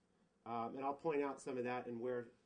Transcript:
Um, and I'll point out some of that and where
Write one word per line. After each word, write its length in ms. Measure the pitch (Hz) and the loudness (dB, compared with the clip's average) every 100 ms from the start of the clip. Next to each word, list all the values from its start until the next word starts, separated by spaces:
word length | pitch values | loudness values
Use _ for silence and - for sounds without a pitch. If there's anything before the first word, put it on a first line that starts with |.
| _ _ _ _ | _ _ _ _
Um, 280 | 117 117 113 131 | -4 -2 -2 0
and 80 | |
I'll 100 | 139 | 0
point 280 | 143 165 143 | 0 2 4
out 180 | 143 135 | 2 0
some 160 | 147 127 | -4 0
of 80 | |
that 220 | 123 123 123 | 0 0 -2
and 140 | 117 | -2
where 260 | 123 123 120 - | 0 0 -4 -10